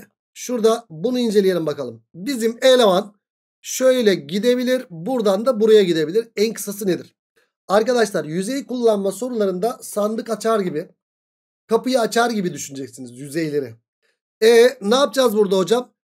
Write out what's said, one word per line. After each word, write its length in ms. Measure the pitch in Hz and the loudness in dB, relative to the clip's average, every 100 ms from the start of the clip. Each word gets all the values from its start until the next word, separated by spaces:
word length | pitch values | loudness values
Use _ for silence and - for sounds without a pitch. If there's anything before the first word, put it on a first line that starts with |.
| - _ _ | -8 _ _
şurada 520 | - - 247 220 226 - | -14 -6 0 2 0 -4
bunu 300 | 156 214 247 | -8 -4 -2
inceleyelim 460 | 233 208 190 175 156 | 0 2 2 0 -4
bakalım. 380 | 143 127 113 _ | -6 -10 -14 _
Bizim 440 | 165 208 254 226 233 | -12 -8 -4 -4 2
eleman 540 | 262 254 220 180 202 _ _ _ _ _ | 4 6 6 2 -2 _ _ _ _ _
şöyle 540 | - - 262 254 208 170 | -12 0 2 4 2 0
gidebilir. 720 | 139 196 240 247 247 254 254 | -2 -2 0 0 0 -2 -4
Buradan 560 | 165 185 262 208 190 226 | -12 -6 -2 0 0 0
da 140 | 220 | 0
buraya 240 | 220 214 | 4 6
gidebilir. 440 | 185 160 151 208 233 - | 4 0 0 -2 -4 -2
En 180 | 220 | -2
kısası 340 | - 208 202 208 | -4 -12 -6 -4
nedir? 280 | 151 - _ _ _ _ _ - | -4 -6 _ _ _ _ _ 0
Arkadaşlar 580 | 196 226 247 208 190 151 | 0 2 0 0 -2 -4
yüzey 400 | 165 190 277 - | -6 -4 -6 -6
kullanma 460 | 254 233 208 196 | 0 0 2 -2
sorularında 680 | 196 254 233 196 180 220 254 | -4 -6 -2 -2 -2 -4 -6
sandık 480 | - - 208 220 226 | -8 -4 -4 -4 -6
açar 300 | 208 220 220 | -4 -2 -2
gibi, 300 | 180 151 185 _ _ _ _ _ _ _ - | -2 -6 -10 _ _ _ _ _ _ _ -2
kapıyı 320 | 220 247 254 | -2 0 0
açar 300 | 220 233 233 | 0 0 0
gibi 240 | 214 175 | -2 -4
düşüneceksiniz 580 | 143 - 135 127 131 123 | -8 -12 -12 -14 -14 -18
yüzeyleri. 600 | 120 143 151 160 143 127 113 _ _ _ _ _ _ | -16 -10 -6 -4 -4 -6 -12 _ _ _ _ _ _
E, 340 | 220 233 247 247 | 6 6 6 2
ne 140 | 202 247 | 0 2
yapacağız 420 | 285 269 247 208 | 2 2 2 2
burada 200 | 202 190 | 2 2
hocam? 360 | 175 233 247 _ _ | 2 0 -2 _ _